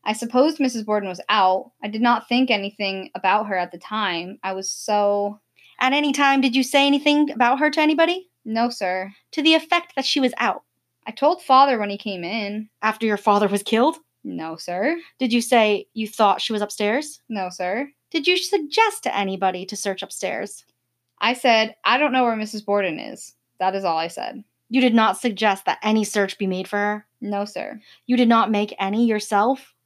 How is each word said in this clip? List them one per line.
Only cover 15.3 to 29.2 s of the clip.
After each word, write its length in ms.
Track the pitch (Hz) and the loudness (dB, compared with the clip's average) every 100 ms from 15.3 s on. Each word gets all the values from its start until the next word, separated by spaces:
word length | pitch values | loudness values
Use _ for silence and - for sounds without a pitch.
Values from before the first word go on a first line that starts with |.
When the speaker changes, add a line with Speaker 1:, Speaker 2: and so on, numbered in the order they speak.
Speaker 2:
you 80 | 233 | 0
say 480 | 233 240 214 202 - | 2 4 4 0 -4
you 140 | 226 214 | -10 -8
thought 340 | - 208 190 | 2 2 2
she 120 | - | -2
was 100 | 214 | -4
upstairs? 580 | 208 - 208 240 302 - _ | -4 -4 -2 -2 -6 -16 _
Speaker 1:
No, 200 | 214 185 | -8 -8
sir. 400 | 180 180 214 285 _ _ | -6 -4 -4 -8 _ _
Speaker 2:
Did 160 | 330 285 | -2 0
you 80 | 359 | 0
suggest 680 | - 392 302 - 440 415 | 0 -4 -2 0 0 0
to 140 | - 202 | -6 -4
anybody 500 | 196 190 190 180 185 | -4 -2 -2 -2 -10
to 80 | 202 | -8
search 280 | 202 190 | -6 -8
upstairs? 600 | - - 185 127 208 - _ _ _ _ _ _ | -10 -8 -8 -6 -10 -14 _ _ _ _ _ _
Speaker 1:
I 140 | 220 | -2
said, 420 | 247 262 226 220 - | 2 2 4 2 -2
"I 140 | - 247 | 0 2
don't 140 | 294 | 2
know 100 | 254 | 2
where 120 | 240 220 | 0 0
Missus 260 | 214 214 | -6 -8
Borden 380 | 208 202 190 156 | -2 0 0 -4
is." 340 | 107 113 - _ _ _ | -10 -14 -18 _ _ _
That 160 | 185 | -2
is 100 | 196 | 0
all 140 | 190 160 | -2 -2
I 80 | 165 | -4
said. 360 | - 53 - - _ _ | -8 -10 -12 -20 _ _
Speaker 2:
You 120 | 247 | 2
did 140 | 254 | 4
not 240 | 226 220 196 | 4 4 2
suggest 460 | 247 196 214 190 | -4 0 0 0
that 160 | - - | -2 -2
any 220 | 214 220 | 0 0
search 340 | 208 214 196 - | 0 0 -2 -2
be 80 | 190 | -4
made 220 | 185 185 | -4 -4
for 80 | 202 | -2
her? 280 | 202 208 _ _ | -2 -4 _ _
Speaker 1:
No, 240 | 202 202 | -6 -6
sir. 360 | 208 - - 214 - - - | -6 -8 -10 -12 -20 -20 -2
Speaker 2:
You 100 | 247 | 2
did 120 | 233 | 4
not 240 | 233 208 | 4 4
make 200 | 208 208 - | 0 -2 -4
any 260 | 196 214 | -4 0
yourself? 680 | 233 214 | 2 0